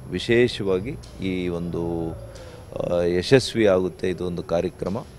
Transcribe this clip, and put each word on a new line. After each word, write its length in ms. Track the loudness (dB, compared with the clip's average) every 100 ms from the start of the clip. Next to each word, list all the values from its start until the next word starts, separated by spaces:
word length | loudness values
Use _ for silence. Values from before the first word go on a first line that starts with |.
| -6
ವಿಶೇಷವಾಗಿ 1120 | -4 2 4 4 2 0 0 -2 -10 -12 -6 -2
ಈ 220 | -2 -2
ಒಂದು, 600 | -2 -4 -4 -2 -2 -4
ಆ, 880 | -6 -12 -14 -16 -16 -10 -6 0 2
ಯಶಸ್ವಿ 640 | 2 2 6 6 6 4 6
ಆಗುತ್ತೆ 440 | 6 2 -2 -4
ಇದು 160 | -2 -4
ಒಂದು 160 | -4
ಕಾರ್ಯಕ್ರಮ. 560 | -2 0 0 -4 -6 -6 -8